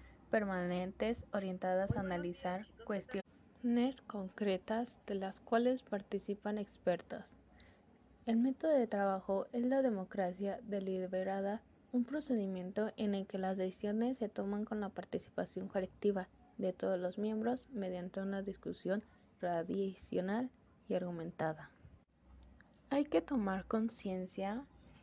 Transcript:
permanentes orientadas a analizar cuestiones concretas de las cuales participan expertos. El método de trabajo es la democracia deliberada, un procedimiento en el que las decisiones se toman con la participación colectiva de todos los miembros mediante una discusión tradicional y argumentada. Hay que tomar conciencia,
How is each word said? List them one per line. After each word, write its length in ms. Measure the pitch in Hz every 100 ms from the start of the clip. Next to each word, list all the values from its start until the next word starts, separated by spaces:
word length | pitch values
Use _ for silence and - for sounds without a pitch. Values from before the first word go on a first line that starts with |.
| - - -
permanentes 960 | 226 202 185 180 180 185 - 214 240 -
orientadas 640 | 208 190 185 185 185 196 208
a 40 |
analizar 680 | 190 175 175 175 180 185 214 -
cuestiones 1200 | 226 202 - 196 - - - - 240 240 247 269
concretas 960 | - 208 190 - 202 185 - 220 247 - -
de 80 |
las 260 | 196 190 -
cuales 420 | - 233 240 254
participan 760 | - 202 - 202 - 202 208 214
expertos. 800 | 202 - - 175 - - - - - - - - - - _ - -
El 100 | 226
método 360 | 254 262 320
de 140 | 294 226
trabajo 600 | 202 196 190 - 196 -
es 120 | 240
la 160 | 247 269
democracia 800 | 262 202 185 202 180 180 196 196
deliberada, 1000 | 240 202 190 185 185 185 185 196 196 214 - - -
un 120 | 247
procedimiento 840 | 240 294 302 240 196 185 180 202 214 -
en 180 | 214
el 100 | 196
que 140 | 196 196
las 180 | 190 190
decisiones 600 | 185 - 208 214 240 262
se 100 | 214
toman 360 | - 196 202
con 160 | 220 214
la 80 | 196
participación 800 | - 180 190 - - 180 - 190
colectiva 600 | 196 185 - 208 196 185 - - -
de 140 | 190
todos 260 | 180 190 190
los 200 | 180 185
miembros 500 | 214 220 226 254 -
mediante 500 | 254 185 180 180 196
una 220 | 196 196
discusión 640 | 196 190 - 180 175 202 - - - _
tradicional 1120 | 180 170 170 190 196 185 - 180 185 214 254 - - - -
y 60 |
argumentada. 760 | 185 180 175 165 - 160 160 151 - - - _ _ - - - - - - -
Hay 140 | 277
que 160 | 294 339
tomar 440 | 330 269 196 190 -
conciencia, 1000 | 226 226 233 202 185 185 - 190 220 175 - - -